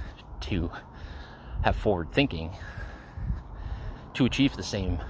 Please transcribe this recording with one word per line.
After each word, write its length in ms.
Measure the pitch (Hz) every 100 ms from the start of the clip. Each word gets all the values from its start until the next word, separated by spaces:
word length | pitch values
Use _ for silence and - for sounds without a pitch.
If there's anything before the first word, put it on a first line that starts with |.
| - - - -
to 280 | - 95 82 - - - - - - - - -
have 140 | 113 -
forward 360 | 107 90 80
thinking, 380 | - 139 82 82 - - - - - - - - - - - - - - - -
to 120 | - 120
achieve 300 | - 135 -
the 60 |
same 360 | 92 104 92 87 -